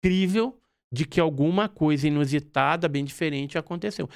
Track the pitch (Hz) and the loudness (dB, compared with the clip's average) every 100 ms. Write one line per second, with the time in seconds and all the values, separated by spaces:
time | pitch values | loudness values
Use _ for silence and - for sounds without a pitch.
0 | 185 185 185 208 240 262 _ _ - 120 | 2 2 2 2 0 -4 _ _ -10 -6
1 | 156 - 160 139 151 185 208 - 156 147 | -2 2 2 2 2 2 0 0 2 2
2 | 151 147 139 143 - 139 139 170 165 143 | 2 0 0 -2 -2 0 0 0 -2 -2
3 | 143 - 160 143 139 165 - 175 208 185 | -6 -4 -4 -4 -4 -6 -6 -6 -6 -6
4 | 147 | -10